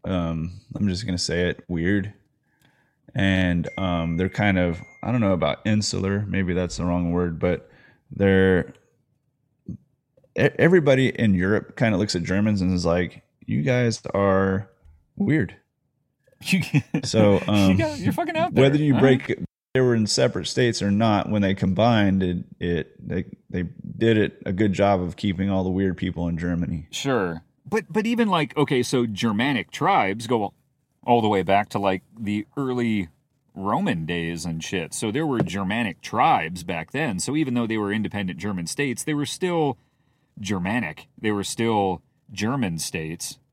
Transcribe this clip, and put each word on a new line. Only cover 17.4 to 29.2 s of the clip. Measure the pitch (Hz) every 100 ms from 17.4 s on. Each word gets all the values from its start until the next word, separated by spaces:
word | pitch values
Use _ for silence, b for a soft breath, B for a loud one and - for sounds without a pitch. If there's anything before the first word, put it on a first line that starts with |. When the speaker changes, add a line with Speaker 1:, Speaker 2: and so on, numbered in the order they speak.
| -
Speaker 2:
you |
Speaker 1:
um, | 104 95 95
Speaker 2:
got, | - -
you're | 202
fucking | - 339 320
out | 349
Speaker 1:
whether | - 135 147
Speaker 2:
there. | 151
Speaker 1:
you | 120
Speaker 2:
All |
Speaker 1:
break, | 135 127 -
Speaker 2:
right. | - - _ _ 131
Speaker 1:
they |
were | 127 117
in | 107
separate | - 127 92 80
states | - 123 113
or | 101
not, | 101 113 104 -
when | 107
they | 98
combined | 95 98 90 113 113 101 95
it, | 92 87 - -
it, | 87 85 - _ -
they, | 90 92 - _
they | 87 85 - - -
did | 113 110
it | 101 - -
a |
good | 92 107
job | 92 101 98
of | 90 -
keeping | 107 90 98
all | 95
the | 92
weird | 92 95 87
people | 92 82 85
in | 85
Germany. | 87 85 85 80 85
Speaker 2:
Sure. | - 139 127 90 82 _ _ -
But, | 214 185
but | 190 214
even, | 240 220
like, | 180 147 -
okay, | 143 131
so | 117 131 120
Germanic | 101